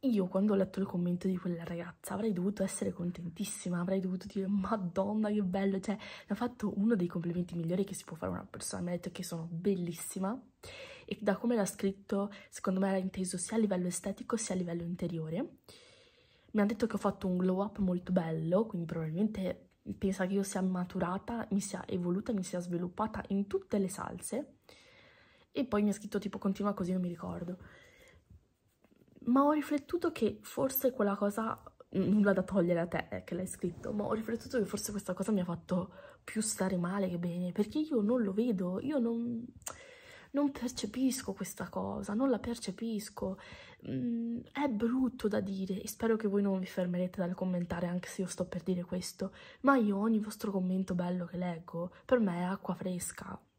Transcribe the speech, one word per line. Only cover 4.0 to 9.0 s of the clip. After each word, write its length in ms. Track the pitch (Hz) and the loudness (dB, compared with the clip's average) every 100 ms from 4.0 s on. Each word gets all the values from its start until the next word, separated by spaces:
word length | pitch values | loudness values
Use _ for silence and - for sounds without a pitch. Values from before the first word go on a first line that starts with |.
| 190 185 - | 0 -4 -4
dire: 200 | - 190 | -4 0
"Madonna, 840 | 202 190 220 180 180 196 214 214 | 2 2 0 0 0 0 2 2
che 140 | 208 | 2
bello", 360 | 190 190 196 196 | 2 2 2 2
cioè, 160 | 190 202 | 0 -4
mi 340 | - - - | -6 -16 -6
ha 60 | 202 | -2
fatto 360 | 240 247 208 - | -2 -2 -2 2
uno 160 | 208 233 | 4 4
dei 120 | 175 | 2
complimenti 480 | 175 170 170 175 170 | 0 -2 -2 -2 -2
migliori 280 | 165 180 | -2 0
che 120 | 196 190 | 0 -4
si 80 | |
può 120 | - 160 | -10 -6
fare 160 | 180 | -4
a 40 | 175 | -4
una 120 | - | -8
persona, 340 | - - 190 | -10 -8 -4
mi 60 | 175 | -4
ha 20 | |
detto 180 | 175 | -4